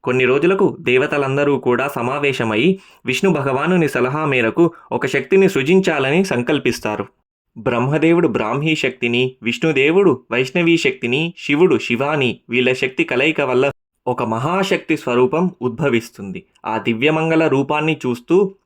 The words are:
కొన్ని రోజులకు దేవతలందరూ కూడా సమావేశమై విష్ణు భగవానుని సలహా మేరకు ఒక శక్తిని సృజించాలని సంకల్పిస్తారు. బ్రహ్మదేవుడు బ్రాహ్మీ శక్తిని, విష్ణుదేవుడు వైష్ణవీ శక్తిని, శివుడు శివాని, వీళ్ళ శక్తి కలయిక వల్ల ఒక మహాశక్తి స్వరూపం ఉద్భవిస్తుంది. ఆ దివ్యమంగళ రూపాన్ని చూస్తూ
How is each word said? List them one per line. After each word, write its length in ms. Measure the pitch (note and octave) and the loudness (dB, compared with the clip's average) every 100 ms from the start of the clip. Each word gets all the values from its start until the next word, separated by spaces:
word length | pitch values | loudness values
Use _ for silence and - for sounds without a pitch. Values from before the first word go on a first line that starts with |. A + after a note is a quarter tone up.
కొన్ని 220 | - B2+ B2 | -2 2 2
రోజులకు 520 | C3 E3+ G3 F#3 - | 4 2 2 0 0
దేవతలందరూ 800 | D#3+ B2+ D3 D3 C3+ C#3 C#3+ C3+ | 0 2 2 -2 -2 0 0 0
కూడా 280 | C3 A#2+ B2+ | 0 0 -2
సమావేశమై 920 | C3 A#2+ C#3+ C#3+ C3 A2+ G#2+ D#3 F#3+ - _ B2 | -4 -4 -2 -2 -2 -2 2 2 0 -4 _ -6
విష్ణు 260 | B2+ G3 | -2 0
భగవానుని 580 | D3+ C3+ C3 D#3 F3+ D3+ | 0 0 -2 0 0 0
సలహా 360 | B2+ B2 C#3 D#3 | 0 -2 -2 -2
మేరకు 460 | B2+ A2+ C3+ E3+ - - | 0 0 2 0 0 -8
ఒక 140 | A#2 C3+ | -4 -2
శక్తిని 440 | C#3 C3 F#3+ F#3+ | -4 2 4 4
సృజించాలని 760 | E3 C3 F#3 F#3+ D3+ C3+ D#3+ F#3+ | 2 2 2 4 0 0 0 0
సంకల్పిస్తారు. 800 | B2 B2 D3 B2+ A#2 G#2+ G#2 G2 _ _ _ _ A#2 | -2 0 0 0 -2 -4 -4 -6 _ _ _ _ -8
బ్రహ్మదేవుడు 720 | A2 A#2+ B2+ D3+ D#3+ E3+ E3 | -4 -2 0 2 2 4 2
బ్రాహ్మీ 480 | G#2 G#2+ C3 D#3+ D#3 | 0 -2 -2 -2 -2
శక్తిని, 600 | C3 - A#2+ A#2+ B2+ - | -2 -4 -2 0 -2 -4
విష్ణుదేవుడు 800 | A2 B2 D#3+ C3+ C#3 F3 G3 C3 - | -6 -2 0 2 2 4 4 2 -2
వైష్ణవీ 460 | A#2+ C3 F3+ E3 E3 | -4 -2 0 2 2
శక్తిని, 560 | C#3 - A#2+ C3 E3 - | 2 -2 -4 -2 -4 -6
శివుడు 400 | - C#3+ F3+ A#2 | -2 2 4 2
శివాని, 600 | - A#2+ C#3+ D3+ B2+ - - | 0 -2 -2 0 -2 -4 -4
వీళ్ళ 240 | A#2+ B2+ | 0 0
శక్తి 300 | B2+ C3 B2+ | 0 -2 -4
కలయిక 380 | D#3+ B2 D3 D3+ | -2 0 0 0
వల్ల 300 | C#3 B2+ C#3 - _ _ - | 0 2 0 -2 _ _ -6
ఒక 160 | B2 | -4
మహాశక్తి 760 | A2+ A2+ C#3 F#3 F#3+ F3+ - D3+ | -4 -4 -2 -2 0 -2 -2 -4
స్వరూపం 540 | - B2 B2+ D#3 F3+ - | 0 2 2 2 -2 -4
ఉద్భవిస్తుంది. 800 | B2 A#2 D3 A#2 - - G2 F#2 - _ - | -8 -2 0 0 -4 -16 -14 -14 -16 _ -6
ఆ 120 | A2 | -4
దివ్యమంగళ 680 | A#2+ A2+ C#3+ D#3+ D#3+ D#3+ D#3+ | -2 0 0 0 0 0 2
రూపాన్ని 500 | C3+ C#3 D3+ D#3 D#3 B2+ | 0 0 -2 -2 -4 -4
చూస్తూ 500 | A#2+ - F3 F#3+ - | -6 0 2 0 -4